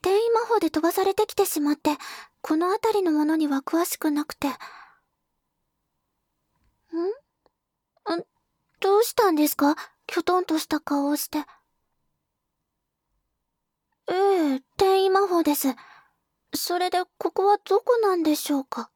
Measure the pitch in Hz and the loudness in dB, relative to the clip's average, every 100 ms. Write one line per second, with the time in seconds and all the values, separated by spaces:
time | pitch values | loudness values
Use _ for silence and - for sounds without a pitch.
0 | 370 403 466 453 466 453 320 311 330 392 | 2 0 2 0 2 0 0 0 0 0
1 | 381 381 427 - 392 320 294 294 302 294 | 0 0 -2 0 0 0 -2 0 0 -2
2 | - - - _ - 311 359 427 453 415 | -8 -18 -20 _ -4 0 0 0 0 0
3 | 359 302 302 320 294 269 - 330 349 - | 0 0 0 0 0 -2 -2 -2 -2 -2
4 | 311 294 302 - 285 - - - - _ | -2 -2 -4 -6 -6 -6 -16 -20 -20 _
5 | _ _ _ _ _ _ _ _ _ _ | _ _ _ _ _ _ _ _ _ _
6 | _ _ _ _ _ _ _ _ _ 330 | _ _ _ _ _ _ _ _ _ -6
7 | 359 508 _ _ _ _ _ _ _ _ | -4 -6 _ _ _ _ _ _ _ _
8 | - 339 - _ _ _ _ _ 381 403 | -8 -8 -8 _ _ _ _ _ 2 2
9 | 466 - 415 311 302 - 285 311 - _ | 2 2 2 2 0 2 0 0 -8 _
10 | - - - 359 370 311 - 302 - 285 | -8 -4 0 0 0 -4 -2 -6 -2 -2
11 | 285 294 - 302 285 _ _ _ _ _ | -2 -2 -4 -8 -8 _ _ _ _ _
12 | _ _ _ _ _ _ _ _ _ _ | _ _ _ _ _ _ _ _ _ _
13 | _ _ _ _ _ _ _ _ _ _ | _ _ _ _ _ _ _ _ _ _
14 | - 359 392 381 302 262 _ - 381 381 | -4 0 2 2 2 -2 _ 0 2 4
15 | 381 381 403 349 311 294 269 - - - | 4 2 2 2 2 0 -2 -4 -16 -20
16 | _ _ _ _ _ 294 - 349 359 359 | _ _ _ _ _ -8 -4 -2 0 -2
17 | 359 _ 339 - 392 415 - 392 - 480 | -4 _ -4 2 2 2 2 0 2 2
18 | 427 359 311 294 - 285 269 - 226 | 2 2 0 0 -2 -4 -4 -12 -12